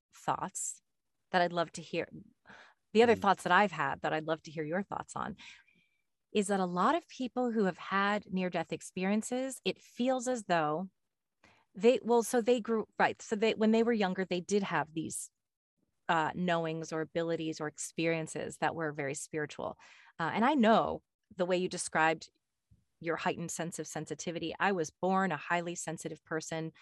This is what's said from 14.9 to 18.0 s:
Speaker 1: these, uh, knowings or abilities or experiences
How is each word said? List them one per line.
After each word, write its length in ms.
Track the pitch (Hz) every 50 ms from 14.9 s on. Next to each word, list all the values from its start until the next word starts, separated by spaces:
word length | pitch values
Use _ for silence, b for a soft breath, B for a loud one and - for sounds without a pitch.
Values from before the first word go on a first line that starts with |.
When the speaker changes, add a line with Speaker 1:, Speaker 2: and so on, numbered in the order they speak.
| 156
Speaker 1:
these, 360 | 165 156 - - - - - _ _ _ _ _ _ _ _ _ _ _ _ _ _ _ -
uh, 220 | 170 160 156 147 -
knowings 580 | - 180 180 170 170 165 160 160 160 160 - 165
or 80 | 160
abilities 600 | 160 156 _ 170 170 165 165 160 165 160 160 -
or 60 | 160 151
experiences 880 | - - - - - -